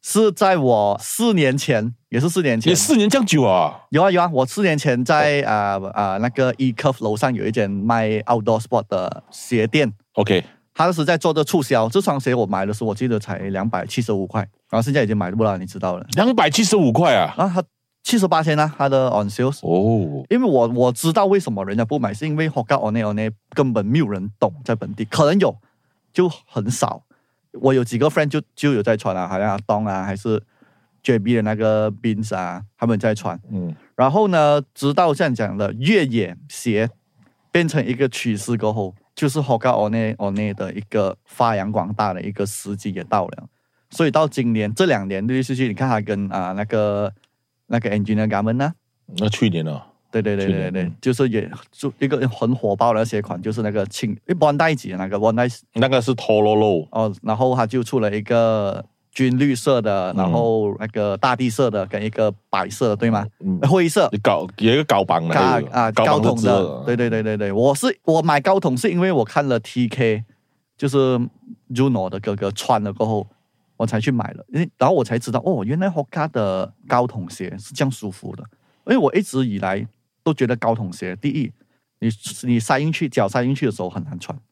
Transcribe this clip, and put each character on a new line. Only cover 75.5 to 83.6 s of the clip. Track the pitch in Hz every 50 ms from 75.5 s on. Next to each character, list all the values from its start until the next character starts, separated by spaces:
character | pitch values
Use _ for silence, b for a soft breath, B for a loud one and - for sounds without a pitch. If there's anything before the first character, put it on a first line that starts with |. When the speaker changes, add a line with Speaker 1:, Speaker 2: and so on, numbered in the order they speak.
| 185 120 95
Speaker 1:
原 | 107 143
来 | 165 185 196
Hoka | 170 160 135 _ - 165 151 160
的 | - 120 107 98 95 95 95 - - _ _
高 | - 127 123 123
筒 | 123 - 113 90 82
鞋 | - - 92 87 - 101
是 | 107 - 147
这 | - 147
样 | 135
舒 | 127 - - 101
服 | 92 - - 104 101
的。 | 101 - - _ _ _ _ _ _ _
因 | -
为 | 240
我 | 262 131 139 -
一 | 190
直 | 208 - - 131 131
以 | 120 101 98
来 | 98 92 95 101 113 113 _ _ _ _ _ _ _
都 | 160 156
觉 | - 131
得 | 113 123
高 | 113 117 113 117
筒 | 110 107 90
鞋， | 87 - - 90 92
第 | 98 - 147
一， | - 156 131 - - _ _ _ _ _ _ _ _ _
你， | - 113 107 - - - - - -
你 | 123 120 117
塞 | 110 - 147 131
进 | 147 160
去， | 156 - 170 135
脚 | - - 110
塞 | 98 - 127 123
进 | 127 139
去 | 135